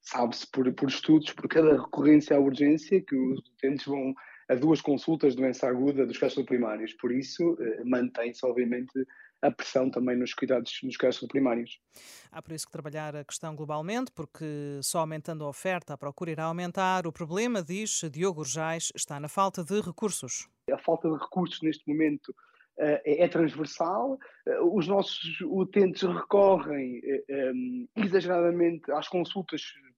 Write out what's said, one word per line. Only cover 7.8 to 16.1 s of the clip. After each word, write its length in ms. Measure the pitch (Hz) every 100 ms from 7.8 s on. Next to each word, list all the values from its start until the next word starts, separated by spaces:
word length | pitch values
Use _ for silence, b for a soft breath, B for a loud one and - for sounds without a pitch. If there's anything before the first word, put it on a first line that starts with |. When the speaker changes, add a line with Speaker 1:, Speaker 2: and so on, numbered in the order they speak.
Speaker 1:
mantém-se, 640 | 123 127 123 - 117 117 127
obviamente, 440 | 123 120 123 127 135 131 B B _
a 80 | 147
pressão 400 | - - 135 131
também 260 | 123 123 123
nos 160 | 123
cuidados, 460 | - 120 123 120 -
nos 140 | 131 120
cuidados 320 | 127 123 120
primários. 500 | 143 135 117 117 - _ B B B B
Speaker 2:
Há 80 | 165
por 140 | 156
isso 100 | 156
que 80 | -
trabalhar 420 | - 147 151 151 147
a 60 |
questão 300 | 139 - 165
globalmente, 560 | 151 151 151 165 226 262
porque 680 | - - - 156 147 143 143
só 180 | 135 175
aumentando 440 | 160 156 151 160
a 40 | 147
oferta, 440 | 139 185 180 -
a 60 | 143
procura 320 | 143